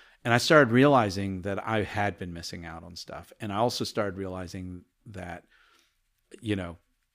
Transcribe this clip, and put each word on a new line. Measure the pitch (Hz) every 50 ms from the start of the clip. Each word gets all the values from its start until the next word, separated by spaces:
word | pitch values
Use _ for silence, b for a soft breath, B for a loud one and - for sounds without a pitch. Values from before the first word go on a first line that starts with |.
| B B B B -
And | 120 117
I | 120
started | - - 165 151 139 113 117
realizing | 127 139 147 139 127 110 101 87 98 98 98 95 92 87
that | 101 98 98 -
I | 110 110 107 95
had | - - 104 101 101 90
been | - 95 90 85
missing | 85 82 - - 90 85
out | 82 80 82 87
on | 87 87
stuff. | - - - - - - - - -
And | 120 104 98
I |
also | 104 117 123 - - 110
started | - - 117 104 101 90
realizing | 98 95 92 92 92 90 85 - 95 92 90 90 90 - _ _ _ _
that, | 117 101 95 90 87 87 85 - b b b b b b b b b b b _ _ _ _ _ _ - -
you | 117 107 104
know, | 95 87 87 87 - _ _ _ _ _ _